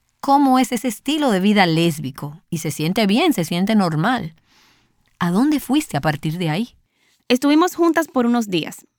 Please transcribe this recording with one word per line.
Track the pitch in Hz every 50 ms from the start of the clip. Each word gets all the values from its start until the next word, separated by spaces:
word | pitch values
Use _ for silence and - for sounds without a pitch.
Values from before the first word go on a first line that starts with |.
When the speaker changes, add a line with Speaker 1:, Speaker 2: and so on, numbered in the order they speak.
| _ _ _ -
Speaker 1:
cómo | - 277 277 285 285 269 254 254
es | 254 -
ese | 247 226 -
estilo | 254 - - - - 302 320 294 262
de | 208 185
vida | 185 208 208 208 185
lésbico | 170 160 160 170 170 147 156 151 131 131 - - 147 147 165 _ -
y | 170 156
se | - 160
siente | 151 - 151 160 190 240 220 196
bien, | 202 254 359 349
se | - - 165
siente | - 180 175 190 196 226
normal. | 208 190 170 156 151 165 233 254 233 170 160 - _ _ _ _ _ _ _ _ _ _ _ _ _ _ _ _ -
¿A | - 170
dónde | 175 202 262 302 302 262
fuiste | - - 247 311 302 - -
a | 143
partir | 135 156 147 143 - 156 156 180
de | 180 160
ahí? | 151 180 233 - _ _ _ _ _ _ _ _ _ _ _
Speaker 2:
Estuvimos | - 247 247 - 285 294 311 349 370 -
juntas | - 339 339 311 330 330
por | - - 262 240
unos | 233 240 240 226
días. | 208 185 165 - - - - - _ _